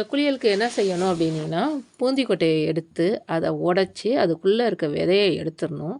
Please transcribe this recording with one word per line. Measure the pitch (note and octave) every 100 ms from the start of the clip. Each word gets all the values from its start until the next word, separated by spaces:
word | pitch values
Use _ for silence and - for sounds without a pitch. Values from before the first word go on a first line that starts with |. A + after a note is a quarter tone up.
| G#3+
குளியலுக்கு | C#4+ D4 C4 A3+
என்ன | G3 A#3
செய்யணும் | A3+ G3 F3 F#3+
அப்படின்னீங்கன்னா, | F3 E3 D#3+ D#3 E3 C4+ D4 - -
பூந்தி | B3+ C4+
கொட்டையை | B3 F3+ D#3+ D#3+
எடுத்து, | D#3 D#3+ D#3+ - E3+ A3+ -
அதை | E3 E3 D3+
உடைச்சி, | E3 F3+ F#3+ - G#3
அதுக்குள்ள | C#4 F3+ D#3+ F#3+ A3 A#3+
இருக்க | F3+ D#3
விதையை | D3+ E3 G3 G3+ D#3
எடுத்துடணும். | D#3 D#3+ D#3+ D3 D3+ C4